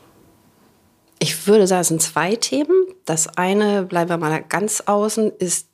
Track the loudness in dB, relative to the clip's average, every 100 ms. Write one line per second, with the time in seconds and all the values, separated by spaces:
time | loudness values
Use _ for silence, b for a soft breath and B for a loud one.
0 | _ _ _ _ _ _ _ _ _ _
1 | _ -6 -4 -2 4 6 6 2 0 0
2 | -2 -2 -2 -2 -2 -2 2 2 0 -4
3 | -4 -4 -4 -2 0 2 2 0 -2 -2
4 | -2 -2 -2 -4 -4 -4 -2 -4 -2 0
5 | 0 0 -2 -2 -4 -6 -8